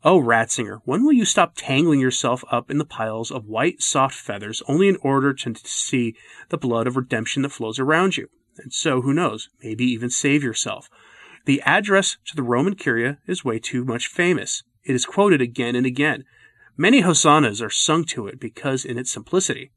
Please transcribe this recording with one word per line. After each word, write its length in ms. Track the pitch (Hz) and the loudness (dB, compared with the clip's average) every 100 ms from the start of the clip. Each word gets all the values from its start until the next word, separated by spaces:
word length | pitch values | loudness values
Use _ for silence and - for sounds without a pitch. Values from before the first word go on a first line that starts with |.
Oh, 160 | 160 185 | 6 4
Ratzinger, 580 | 120 113 110 - 107 104 | 4 2 2 -4 -6 -8
when 200 | - 151 | -4 2
will 80 | 285 | 4
you 120 | 262 | 4
stop 300 | 226 - 170 - | 4 2 0 -2
tangling 420 | - 135 170 143 | -2 2 4 4
yourself 460 | 131 123 127 123 - | 2 0 -2 -2 -2
up 180 | 120 120 | -4 -2
in 80 | 147 | -4
the 60 | |
piles 480 | 147 - 110 110 117 | -4 -6 -6 -6 -6
of 140 | 135 107 | -10 -6
white, 360 | 110 156 - | -2 -2 0
soft 320 | - 143 135 | -2 2 0
feathers 480 | - - 101 104 110 - | -2 -10 -10 -8 -10 -2
only 180 | 147 196 | 4 4
in 100 | 185 | 4
order 320 | 135 139 139 | 2 2 2
to 200 | 139 - 113 | 0 -6 -8
see 500 | - - - 127 117 - - - - | -10 -8 -4 -2 -2 -6 -20 -20 -8
the 60 | 165 | -4
blood 300 | 127 117 117 | -2 0 0
of 100 | 127 | -2
redemption 460 | 123 113 117 - | -2 -4 -2 -4
that 60 | 139 | -4
flows 320 | - 113 110 | -4 -8 -4
around 360 | 135 160 190 180 | 0 2 2 0
you? 120 | 76 _ _ - | -8 _ _ -20
And 140 | - | -12
so, 280 | - 160 127 | -4 0 0
who 120 | 127 | 2
knows, 360 | 147 170 110 - _ | 0 0 -4 -14 _
maybe 240 | 113 110 123 | -10 -2 0
even 220 | 117 120 | 0 -4
save 360 | - 143 147 | -2 0 0
yourself. 440 | 139 107 117 - - _ - - - - - | 0 -4 -6 -8 -14 _ -20 -20 -20 -10 0
The 140 | 139 | 2
address 540 | - 175 208 196 196 - - | 4 2 4 2 2 -6 -10
to 100 | 156 | -6
the 80 | |
Roman 320 | 120 120 170 196 | 0 2 2 -2
Curia 420 | 151 117 120 143 - | -2 0 -2 -4 -8
is 180 | 92 | -6
way 140 | 131 113 | -4 -4
too 260 | - 127 | -4 -4
much 220 | 127 117 - | -4 -4 -6
famous. 560 | - 175 160 98 - _ _ | -2 0 0 -2 -10 _ _
It 100 | - | -4
is 100 | 127 | -2
quoted 380 | - - 202 160 | -2 2 4 4
again 320 | 120 120 120 | 2 -2 -2
and 100 | 123 | 0
again. 380 | 127 123 151 - - _ _ _ _ - | -2 0 -2 -2 -10 _ _ _ _ 0
Many 240 | 175 269 | 4 4
hosannas 600 | 180 165 156 151 123 101 | 4 4 6 6 4 -2
are 80 | 107 | -6
sung 360 | - - 160 | -2 0 0
to 240 | 165 - 101 | 0 -8 -10
it 100 | - | -10
because 460 | 113 - 143 131 | -14 -8 -4 -4
in 140 | - 120 | -6 -8
its 120 | 123 | -8
simplicity. 640 | - - 180 - 127 127 | -10 -2 -2 -2 -6 -10